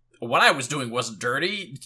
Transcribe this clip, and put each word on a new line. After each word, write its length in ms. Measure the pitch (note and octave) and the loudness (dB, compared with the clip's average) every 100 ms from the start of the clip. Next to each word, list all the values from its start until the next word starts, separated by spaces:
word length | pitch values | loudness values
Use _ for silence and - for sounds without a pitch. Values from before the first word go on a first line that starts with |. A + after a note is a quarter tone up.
| _ - | _ -10
"What 240 | A#2 D3 | 0 4
I 80 | A3+ | 6
was 180 | D3+ A#2+ | 4 0
doing 220 | D3 B2 | -4 -2
wasn't 300 | A#2+ A#2 G2+ | -2 -4 -4
dirty. 580 | A#2+ C3+ F3+ G#3 F#3 C3+ | -2 0 -2 -4 -10 -14